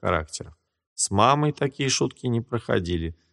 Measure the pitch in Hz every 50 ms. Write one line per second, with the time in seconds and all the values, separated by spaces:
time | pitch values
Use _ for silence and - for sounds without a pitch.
0 | - 92 87 82 80 - - - - 82 - _ _ _ _ _ _ _ _ -
1 | - - - - 117 123 139 147 147 151 143 - 147 139 135 - 143 135 131 -
2 | 139 131 - _ - 127 117 117 113 - - 117 - - 113 104 90 85 90 85
3 | 82 82 82 _ _ _